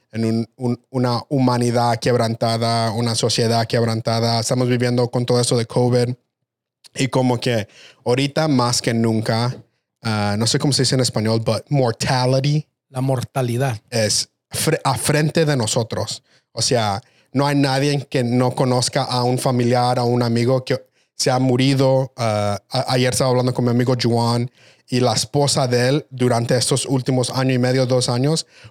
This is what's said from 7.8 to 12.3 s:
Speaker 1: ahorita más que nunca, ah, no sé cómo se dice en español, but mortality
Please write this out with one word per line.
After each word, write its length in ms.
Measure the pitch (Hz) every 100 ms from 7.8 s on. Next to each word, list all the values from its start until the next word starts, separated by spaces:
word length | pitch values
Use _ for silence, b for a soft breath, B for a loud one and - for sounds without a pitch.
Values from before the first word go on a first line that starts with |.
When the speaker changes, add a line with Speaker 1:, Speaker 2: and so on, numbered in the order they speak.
| B B 120
Speaker 1:
ahorita 420 | 127 139 156 156
más 320 | 131 120 120
que 140 | 131
nunca, 600 | 117 113 110 110 113 120 - - _ _ _
ah, 320 | 113 107 104 104
no 80 | 117
sé 120 | 143
cómo 140 | 151
se 100 | 131
dice 120 | 123
en 80 | 131
español, 380 | 123 113 110 113
but 200 | 113 104 -
mortality 1000 | 143 120 - - 127 127